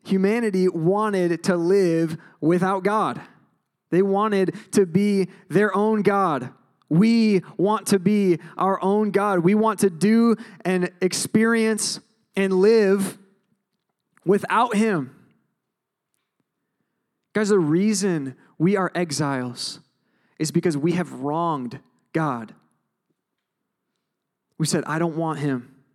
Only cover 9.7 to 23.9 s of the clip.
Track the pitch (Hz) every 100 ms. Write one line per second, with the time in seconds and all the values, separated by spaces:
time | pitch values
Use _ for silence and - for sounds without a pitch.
9.7 | 202 196 160 196 226 233 220 - - 175
10.7 | 185 180 _ 185 175 - 220 226 226 220
11.7 | 214 - - _ _ _ - 196 185 202
12.7 | 226 196 196 190 - _ _ _ _ _
13.7 | _ _ _ _ _ 165 196 - 196 240
14.7 | 208 220 180 123 - _ _ _ _ _
15.7 | _ _ _ _ _ _ _ _ _ _
16.7 | _ _ _ _ _ _ 208 208 208 151
17.7 | 165 208 202 196 165 135 - _ _ 165
18.7 | 196 180 165 175 143 147 135 123 120 -
19.7 | - _ _ _ _ _ - 156 156 175
20.7 | 143 160 175 156 127 139 156 170 147 123
21.7 | 127 _ _ _ 160 156 123 110 - _
22.7 | _ _ _ _ _ _ _ _ _ _
23.7 | _ _